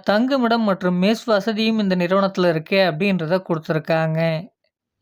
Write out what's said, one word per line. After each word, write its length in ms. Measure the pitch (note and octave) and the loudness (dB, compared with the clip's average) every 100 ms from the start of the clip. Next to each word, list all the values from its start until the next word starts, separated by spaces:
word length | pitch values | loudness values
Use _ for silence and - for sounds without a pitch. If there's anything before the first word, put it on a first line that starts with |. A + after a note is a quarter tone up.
தங்குமிடம் 600 | - G#3 C4 C#4 A#3 A#3 | 2 2 2 0 2 2
மற்றும் 340 | G#3+ F#3 F3+ F3+ | 0 0 0 0
மெஸ் 240 | G3 A3+ A#3+ | 0 0 0
வசதியும் 540 | G3+ G#3 G#3+ A3 A3 | 0 0 -2 0 0
இந்த 160 | G3 F3+ | 0 0
நிறுவனத்துல 540 | F3 G3 G3 G3 F3 | 2 2 0 0 0
இருக்கு 280 | D#3+ D#3+ G3 | 0 0 0
அப்படின்றத 540 | F#3 D#3 G3+ F#3 D#3 F#3 | 2 0 -2 -2 0 -2
கொடுத்துருக்காங்க. 800 | F#3 D#3+ D#3+ D#3 - D#3+ D#3+ D#3+ E3 D#3+ G3+ _ _ _ _ _ | -2 -4 -2 -4 0 0 0 0 -2 -2 -8 _ _ _ _ _